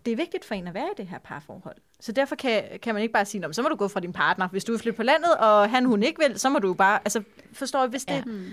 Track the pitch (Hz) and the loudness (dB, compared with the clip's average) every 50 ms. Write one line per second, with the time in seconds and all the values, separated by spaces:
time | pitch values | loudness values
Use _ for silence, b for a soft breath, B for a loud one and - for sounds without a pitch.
0 | - 240 226 226 330 339 - 359 - - 214 196 175 180 160 196 277 359 415 - | -4 -4 -2 -2 -4 -4 -6 -8 -8 -6 -8 -8 -8 -8 -6 -6 -6 -6 -6 -8
1 | 208 170 185 - - - - 143 - - 110 - - - - - _ _ _ _ | -10 -12 -12 -14 -14 -14 -14 -14 -14 -16 -18 -16 -16 -16 -18 -18 _ _ _ _
2 | - - 208 269 277 269 302 - - 254 226 202 - - - 190 - 233 220 202 | -10 -6 -2 0 0 -2 -2 -4 -2 0 0 0 -2 -4 -10 -10 -6 -4 -2 -2
3 | 214 226 233 226 202 202 - 202 175 147 156 202 254 311 311 196 202 196 - 196 | -2 0 2 0 0 0 -2 -6 -6 -6 -4 -2 0 0 0 0 -2 -2 -2 -4
4 | 175 175 156 - 147 156 180 - 185 180 185 196 190 - 226 220 - 233 - - | -6 -6 -2 0 2 2 2 2 0 -2 -4 -4 -4 -2 -4 -2 -2 -4 -4 0
5 | 220 247 294 320 311 349 320 - 226 220 208 208 202 214 240 254 247 254 233 202 | 2 2 4 4 4 4 4 4 6 6 8 6 6 6 4 2 2 4 2 2
6 | 208 294 320 - 311 277 208 - - 262 277 294 196 190 180 - 190 190 208 - | 2 0 2 2 0 0 0 0 0 0 0 2 0 0 2 4 4 4 4 2
7 | - 214 - 233 202 - _ - - - - - 277 254 - 277 262 254 226 277 | 0 -2 -4 -4 -6 -6 _ -20 -20 -18 -12 -10 -8 -4 0 0 0 0 -2 -4
8 | - - 285 277 - 247 220 202 185 185 | -6 -4 -4 -4 -4 -6 -10 -10 -10 -12